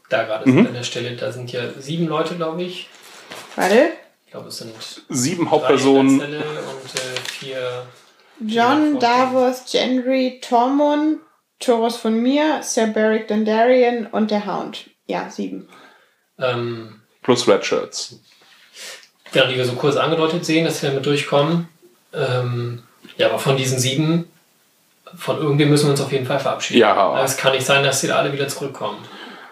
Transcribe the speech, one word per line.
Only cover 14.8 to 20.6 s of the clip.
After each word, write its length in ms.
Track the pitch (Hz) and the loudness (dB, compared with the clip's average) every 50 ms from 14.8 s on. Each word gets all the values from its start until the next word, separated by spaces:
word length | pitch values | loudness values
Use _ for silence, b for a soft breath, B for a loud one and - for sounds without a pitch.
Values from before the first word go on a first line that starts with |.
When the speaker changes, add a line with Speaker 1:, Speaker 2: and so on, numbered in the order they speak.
| - - _ _ _ | -18 -20 _ _ _
Speaker 3:
Ja, 240 | - 175 175 190 196 | -6 -6 -6 -6 -8
sieben. 400 | - - - - - 190 - b b b b b b b b b b b b b _ - | -8 -8 -8 -8 -8 -12 -14 b b b b b b b b b b b b b _ -4
Speaker 1:
Ähm, 640 | 135 123 123 120 120 120 117 113 110 110 - - _ _ _ _ | -4 -2 -2 -2 -4 -6 -6 -10 -12 -16 -20 -20 _ _ _ _
Speaker 2:
Plus 260 | - - 120 120 - | 0 2 2 4 4
Redshirts. 720 | 113 101 95 - - - - - - - - - - - - B B B B B B B B B B B B B B B B B B _ _ _ - - | 4 4 4 2 0 -2 -2 -2 -6 -8 -10 -12 -12 -14 -20 B B B B B B B B B B B B B B B B B B _ _ _ -2 0
Speaker 1:
Genau, 140 | 139 131 | 2 2
die 80 | 127 127 | 2 0
wir 100 | 127 123 | -2 -2
so 80 | 120 120 | -2 -2
kurz 220 | - - 143 143 | 0 0 0 2
angedeutet 480 | 165 - 151 160 160 160 160 170 170 - | 2 0 0 0 0 0 0 0 -2 -2
sehen, 200 | - 160 160 | 0 0 2